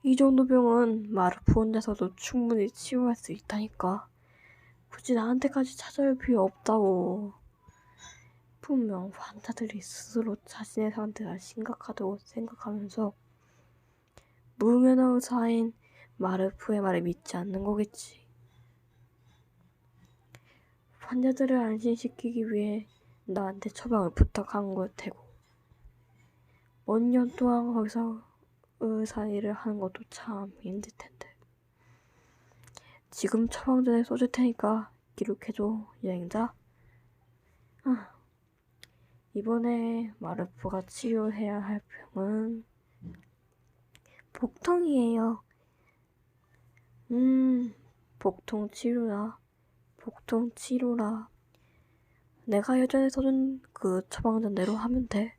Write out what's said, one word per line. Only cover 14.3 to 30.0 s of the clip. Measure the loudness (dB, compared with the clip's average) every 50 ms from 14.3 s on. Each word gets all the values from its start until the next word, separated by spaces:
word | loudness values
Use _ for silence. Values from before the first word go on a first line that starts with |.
| _ _ _ _ _
무면허 | 2 4 4 6 6 6 6 6 6 6 4 4
의사인 | 2 0 0 -2 0 0 2 2 2 0 -2 -4 _ _ _ _ -20 -20 _ _
마르프의 | -4 -2 -2 0 0 -2 -2 -4 -6 -4 -2 0 0
말을 | 2 0 0 0
믿지 | 0 -2 -4 -6 _ -10 -8
않는 | -8 -6 -6 -6 -4
거겠지. | -2 -2 0 -2 -2 -4 -6 -18 -18 -18 -20 -20 _ _ _ _ -20 _ _ _ -20 _ _ _ _ _ _ _ -20 _ _ _ _ _ _ _ _ _ _ _ _ _ _ _ _ _ _ _ -20 _ _ _ _ _ -20 -20 _ _ _ _ _ _ _ _ _ _ _ _
환자들을 | -12 -4 -2 2 2 2 2 2 2 2 4
안심시키기 | 2 2 0 -2 -2 0 0 0 0 -4 -8 -8 -6 -8 -4 -2 -2 -2 -2
위해 | -2 -2 -2 -2 -4 -6 -8 -10 _ _ _ _ _ _ _
나한테 | -6 -4 -4 -4 -4 -6 -8 -10 -10
처방을 | -10 -10 -2 0 2 2 2 0
부탁한 | 4 4 2 4 _ -4 -4 -2 -4 -4 -4 -2 -4
걸 | -4 -4 -6 _
테고. | -10 -12 -12 -12 -12 -20 -20 -20 _ _ _ _ _ _ _ _ _ _ -20 _ _ _ _ _ _ _ _ _ _ _ _ _ _ _ _ _ _ _
몇 | 0 2 2
년 | 4 4 4 4 4 2
동안 | 0 0 2 4 4 2 0 0 0
거기서 | 0 -2 0 -2 -4 -4 -4 -6 -10 -14 _ _ _ _ _ _ _ _ _ _ _
의사 | -2 -2 0 -2 -2 -4 -4 -6 -4
일을 | -4 -4 -2 -2 -4
하는 | -6 -4 -4 -6 -4 -4
것도 | -4 -6 -6 -10